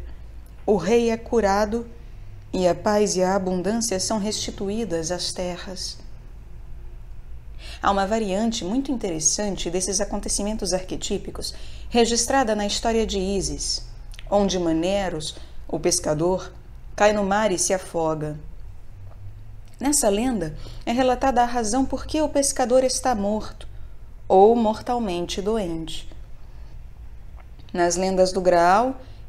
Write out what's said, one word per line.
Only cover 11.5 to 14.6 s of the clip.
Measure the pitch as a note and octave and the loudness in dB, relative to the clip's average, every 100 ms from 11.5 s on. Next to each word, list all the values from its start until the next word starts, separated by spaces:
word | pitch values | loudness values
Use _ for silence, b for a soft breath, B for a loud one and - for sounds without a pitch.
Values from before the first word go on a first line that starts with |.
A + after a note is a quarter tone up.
| B B B B | B B B B
registrada | A#3+ A3+ A#3 - C4+ A#3+ | 4 4 4 2 2 2
na | G#3 G3+ | 0 0
história | - A#3 A3+ A3 | 0 0 2 2
de | G3+ | 0
Ísis, | F#3 G3 D3+ C#3+ - - - - - - - | 0 0 -2 -4 -4 -6 -8 -12 -14 -12 0
onde | G3+ G3 | 2 4
Maneros, | F3+ | 2